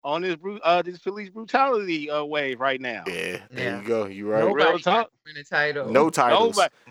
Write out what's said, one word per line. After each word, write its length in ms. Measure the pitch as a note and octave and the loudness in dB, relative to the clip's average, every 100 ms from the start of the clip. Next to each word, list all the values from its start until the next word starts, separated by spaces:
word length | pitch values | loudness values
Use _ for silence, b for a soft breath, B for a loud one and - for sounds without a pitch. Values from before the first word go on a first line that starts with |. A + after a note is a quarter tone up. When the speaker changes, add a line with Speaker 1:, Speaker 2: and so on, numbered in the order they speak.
Speaker 1:
on 180 | C#3+ D#3+ | -4 -2
this 140 | F#3 D#3+ | -2 -4
bru-, 240 | F#3+ G#3 D#3+ | -8 -2 2
uh, 160 | F3 | 2
this 160 | F3 F3+ | 0 -6
police 320 | G3 G3+ G3 | -8 -8 -10
brutality, 800 | G#3 A3 B3+ C#4 A#3 F#3+ D#3+ D3 | -14 -2 2 2 2 0 -4 -2
uh, 160 | D3 D3 | -4 -2
wave 340 | D3+ C#3 A#2+ | -2 -2 0
right 220 | C3+ C3 | 0 0
now. 240 | B2+ G#2+ F#2 | -4 -8 -6
Speaker 2:
Yeah, 60 | F2 F2+ F2+ - | -6 -6 -8 -10
there 180 | B2+ B2+ | -8 -6
Speaker 3:
Yeah. 120 | A#2 | -6
Speaker 2:
you 60 | G#2 | -2
go. 180 | A2+ G2+ | -2 -2
You 220 | G2 G#2 | -6 -2
right. 140 | A2 | 2
Speaker 1:
Real 120 | F#3+ G3 | 2 4
Speaker 3:
Nobody 240 | D#3+ F3 | 2 2
Speaker 1:
talk. 280 | F3 G#3+ A3 _ - | 2 0 0 _ -20
Speaker 3:
win 120 | D3+ | -18
a 60 | C#3+ | -4
title. 440 | D#3+ D3 C#3+ A2+ | 0 0 -2 2
Speaker 2:
No 200 | B2 D#3+ | 4 4
titles. 480 | E3 B2 F3 A3+ G#3 | 4 4 4 4 2
Speaker 1:
Nobody. 160 | F3 - - | 0 -2 -2